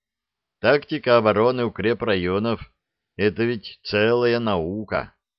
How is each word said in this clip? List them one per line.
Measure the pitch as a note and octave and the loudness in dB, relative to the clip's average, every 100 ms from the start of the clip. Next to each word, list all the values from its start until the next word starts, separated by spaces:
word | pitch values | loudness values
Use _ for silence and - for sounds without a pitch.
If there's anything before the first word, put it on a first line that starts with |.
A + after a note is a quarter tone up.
| _ _ _ _ _ _ | _ _ _ _ _ _
Тактика | G#2+ C#3+ - D3+ B2+ A#2+ | 0 0 -2 -6 2 4
обороны | G#2+ G#2 A#2+ B2+ | 4 4 2 0
укрепрайонов — | A#2 - G#2+ A2+ A2+ G2 F2+ G2 A2+ G#2+ - _ _ _ _ - | -4 -2 -2 -2 0 0 0 -2 -2 -4 -8 _ _ _ _ -2
это | G#3 A2 | -2 0
ведь | A#2 A#2 - - | -2 -4 -10 -18
целая | - G#2 A2 A#2+ A#2+ A#2+ | -6 0 2 2 2 0
наука. | A2+ F#2 E2 G#2+ G2+ F2 - _ _ | 0 -2 -4 -6 -6 -6 -6 _ _